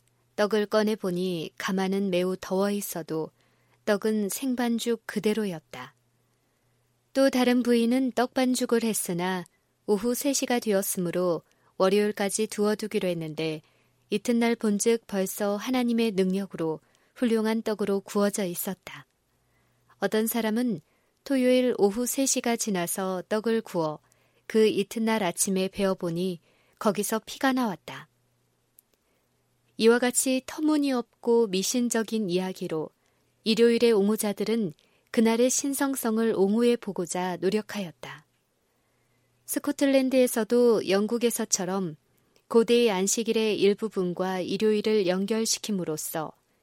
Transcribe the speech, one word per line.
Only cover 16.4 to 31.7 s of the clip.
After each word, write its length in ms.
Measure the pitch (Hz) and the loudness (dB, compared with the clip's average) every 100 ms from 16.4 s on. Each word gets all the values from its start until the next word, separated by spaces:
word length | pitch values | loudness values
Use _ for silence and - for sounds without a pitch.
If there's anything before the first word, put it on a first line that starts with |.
| 196 165 160 160 _ _ _ | -4 -6 -4 -6 _ _ _
훌륭한 480 | - 247 220 220 226 | -2 0 2 0 -2
떡으로 380 | 220 208 202 196 | -2 -2 -2 -2
구워져 440 | - 208 202 208 | -2 0 0 0
있었다. 600 | 185 175 - 185 - 143 - _ _ _ _ _ _ _ _ - | -6 -6 -8 -10 -12 -18 -20 _ _ _ _ _ _ _ _ -6
어떤 280 | 196 220 226 | -2 -2 -2
사람은 540 | 240 220 220 247 165 _ _ _ _ | -2 -2 -2 -2 -4 _ _ _ _
토요일 500 | - 269 247 254 254 - | -2 2 4 4 2 2
오후 300 | 202 208 247 | 2 2 -4
세 180 | - | -2
시가 320 | 269 262 240 233 | 0 0 -2 -2
지나서 640 | 220 185 175 - 190 185 - | -2 -2 -2 -4 -4 -4 -4
떡을 320 | 214 226 226 | -2 0 -2
구워 380 | - 175 156 151 _ _ _ _ - | -2 -2 -2 -4 _ _ _ _ -2
그 200 | 220 214 | 4 4
이튿날 560 | - 196 233 220 220 | 2 -4 -2 -2 0
아침에 460 | 180 - - 190 190 | -2 -2 0 0 -2
베어보니 720 | - 190 185 175 170 185 175 _ _ _ - | 0 -2 0 -4 -2 -4 -6 _ _ _ -4
거기서 420 | 220 196 202 220 - | -2 0 -2 -4 -6
피가 260 | - 269 | -2 0
나왔다. 560 | 254 233 165 - - - _ _ _ _ _ _ _ _ _ _ _ _ _ _ _ _ - | 0 -2 -4 -12 -18 -18 _ _ _ _ _ _ _ _ _ _ _ _ _ _ _ _ 2
이와 220 | 220 240 | 4 4
같이 440 | 247 - 269 262 - | 2 0 0 0 -2
터무니없고 1000 | - 302 302 277 247 - _ 240 233 220 | -2 0 2 2 -2 -4 _ 2 2 4
미신적인 840 | 185 190 | 0 0